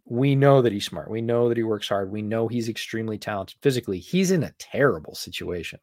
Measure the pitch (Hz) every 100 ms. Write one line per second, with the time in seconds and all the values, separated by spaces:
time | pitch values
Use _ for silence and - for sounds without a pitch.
0 | - 120 139 139 139 139 120 101 - 85
1 | - 110 117 120 120 117 113 104 - 101
2 | 98 107 107 113 113 120 113 107 - 113
3 | 110 107 - 101 95 - 143 123 110 92
4 | - 180 185 185 113 - - 110 139 85
5 | - - - - 87 87 80 90